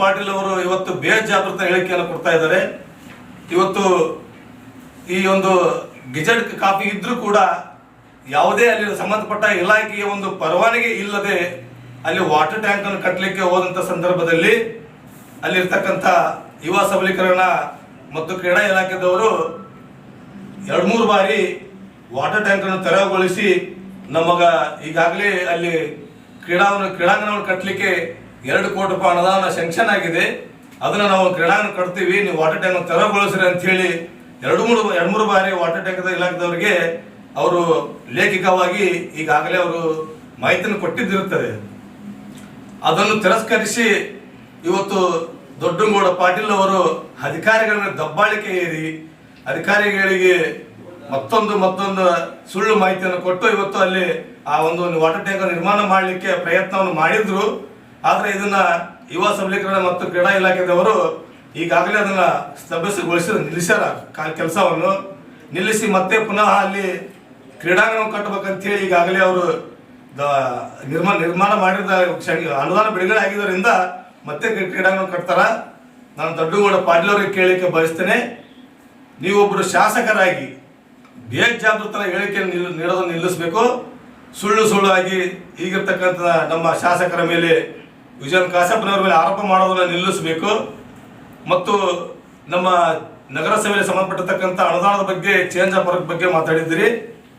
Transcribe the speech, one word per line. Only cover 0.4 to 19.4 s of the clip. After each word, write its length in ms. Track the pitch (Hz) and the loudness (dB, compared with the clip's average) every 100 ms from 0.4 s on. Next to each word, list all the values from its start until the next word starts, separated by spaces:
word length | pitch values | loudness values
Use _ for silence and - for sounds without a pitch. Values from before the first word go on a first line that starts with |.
| 190 185 | -2 -2
ಇವತ್ತು 320 | 180 190 185 | 0 -2 -2
ಬೇಜಾಗೃತ 680 | 156 160 220 - 196 190 180 | -4 0 0 2 0 -2 -4
ಹೇಳಿಕೆಯನ್ನು 460 | 180 185 175 175 165 | -2 0 0 -2 -4
ಕೊಡ್ತಾ 240 | 160 175 165 | -4 0 2
ಇದ್ದಾರೆ. 240 | 160 185 196 - - - - - - - - | 2 0 -2 -8 -18 -20 -20 -20 -20 -20 -4
ಇವತ್ತು 320 | 175 190 202 190 175 160 - - - - - - - - - - | 0 2 2 2 2 0 -4 -14 -20 -20 -20 -20 -20 -20 -20 -6
ಈ 160 | 185 190 | -2 2
ಒಂದು 180 | 196 190 185 165 165 - - 127 | 2 4 4 4 0 -8 -16 -10
ಗೆಜೆಟ್ 460 | 143 156 233 208 - | -4 0 0 0 -2
ಕಾಪಿ 260 | 196 196 202 | 0 0 -2
ಇದ್ರೂ 260 | 196 233 240 | -4 -4 -4
ಕೂಡ 220 | 208 190 143 - - - - - - - 131 | 0 4 4 0 -6 -20 -20 -20 -20 -20 -4
ಯಾವುದೇ 360 | 143 208 202 240 | 2 2 4 4
ಅಲ್ಲಿ 280 | 208 208 180 | 2 -2 -4
ಸಂಬಂಧಪಟ್ಟ 460 | 185 214 208 214 208 180 | -2 -4 -2 -2 0 0
ಇಲಾಖೆಯ 420 | 180 214 208 202 | 2 2 2 -4
ಒಂದು 260 | 202 202 185 - | -4 -4 -6 -4
ಪರವಾನಗಿ 500 | 156 180 226 233 233 208 | -2 2 2 2 -2 -4
ಇಲ್ಲದೆ 360 | 202 202 202 180 175 - - - - - - | -4 -4 -2 -2 -4 -8 -16 -20 -20 -10 -4
ಅಲ್ಲಿ 160 | 185 160 | -2 2
ವಾಟರ್ 320 | 151 - 214 | 2 2 0
ಟ್ಯಾಂಕ್ 260 | 208 202 196 | -2 -2 -2
ಅನ್ನು 140 | 190 | -2
ಕಟ್ಟಲಿಕ್ಕೆ 400 | 180 180 190 190 | -2 -2 -4 -2
ಹೋದಂಥ 380 | 180 180 180 180 180 | 0 2 0 -4 -4
ಸಂದರ್ಭದಲ್ಲಿ 640 | 165 180 170 165 165 196 233 226 - - - - - - - | -2 0 0 2 2 4 2 0 -8 -16 -20 -20 -20 -20 -10
ಅಲ್ಲಿರ್ತಕ್ಕಂಥ 640 | 160 185 180 196 190 180 - 175 - - - - 156 | -4 -2 0 -2 -2 0 2 2 2 -4 -12 -12 -2
ಯುವ 120 | 196 190 | 0 2
ಸಬಲೀಕರಣ 540 | 190 190 185 185 180 185 165 - - - - - 160 | 2 0 0 2 4 2 2 -2 -10 -20 -20 -12 -8
ಮತ್ತು 180 | 160 180 | -6 -4
ಕ್ರೀಡಾ 260 | 175 185 | 0 2
ಇಲಾಖೆದವರು 680 | 202 190 185 185 180 185 220 - | 4 2 0 0 0 2 2 2